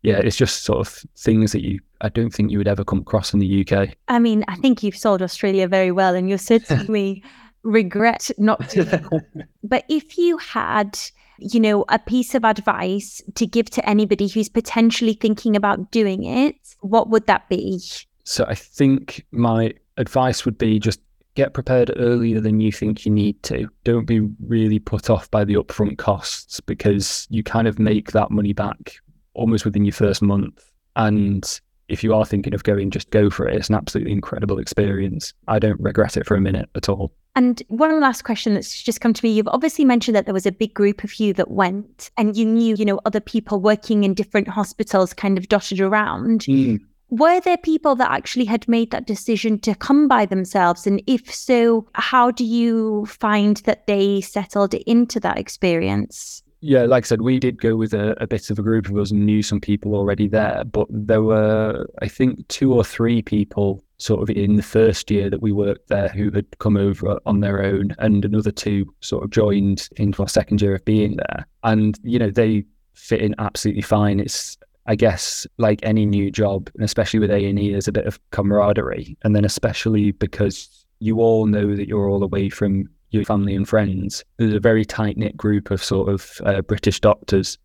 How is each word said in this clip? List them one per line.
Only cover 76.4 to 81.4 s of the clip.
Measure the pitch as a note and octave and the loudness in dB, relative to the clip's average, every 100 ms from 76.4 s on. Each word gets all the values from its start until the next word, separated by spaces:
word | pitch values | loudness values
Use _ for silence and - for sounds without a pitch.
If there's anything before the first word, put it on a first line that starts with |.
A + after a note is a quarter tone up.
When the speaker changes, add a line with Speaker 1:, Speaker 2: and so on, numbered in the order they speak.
| G#2 G2 - | 0 -2 -6
Speaker 1:
and | - | -6
especially | G#2+ - F#2 A2 | -2 -2 0 0
with | G#2 | 2
A | G2+ G2+ | 2 0
and | G2+ | 0
E, | G2+ | 0
there's | G2+ G#2+ | -2 -2
a | |
bit | G#2+ - | -2 -4
of | - _ | -8 _
camaraderie. | - G2+ G#2 G#2 G#2 - - - - | -4 2 2 4 2 -2 -6 -10 -4
And | G#2+ G#2 | 2 2
then | G#2 | 2
especially | - A#2 - A2+ G#2+ G#2 | 0 -4 -2 0 2 0
because | G2 G#2 - G2+ - - _ _ _ | 0 -6 -2 -4 -4 -18 _ _ _
you | G#2+ A2 | -2 2
all | A2+ A2+ | 4 4